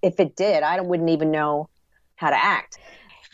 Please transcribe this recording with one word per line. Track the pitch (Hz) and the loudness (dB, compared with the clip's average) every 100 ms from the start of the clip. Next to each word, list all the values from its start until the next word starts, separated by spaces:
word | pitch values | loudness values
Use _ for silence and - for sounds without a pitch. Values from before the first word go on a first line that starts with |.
if | 180 175 | -2 0
it | 175 - | -2 0
did, | 202 160 | 0 2
I | 151 185 | 0 -2
wouldn't | 180 175 165 | -2 -2 0
even | 160 156 | 0 0
know | 156 151 147 156 _ _ _ _ - | 0 0 -2 -6 _ _ _ _ -6
how | 156 | 0
to | 135 | 2
act. | 202 147 - - - - - - - | 2 0 -4 -18 -20 -20 -20 -20 -12